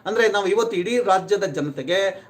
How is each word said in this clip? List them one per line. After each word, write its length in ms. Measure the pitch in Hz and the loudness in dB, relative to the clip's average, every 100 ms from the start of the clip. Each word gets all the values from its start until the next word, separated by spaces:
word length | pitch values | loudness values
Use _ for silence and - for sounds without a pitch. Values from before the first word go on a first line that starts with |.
| - | -6
ಅಂದ್ರೆ 220 | 220 226 | 2 2
ನಾವು 180 | 202 190 | 2 0
ಇವತ್ತು 300 | 214 226 190 | 0 0 -2
ಇಡೀ 220 | 180 247 | -2 0
ರಾಜ್ಯದ 460 | 196 190 175 202 | 2 2 2 -2
ಜನತೆಗೆ, 800 | 190 143 143 139 135 185 196 185 | -2 -4 -6 -6 -2 0 0 -4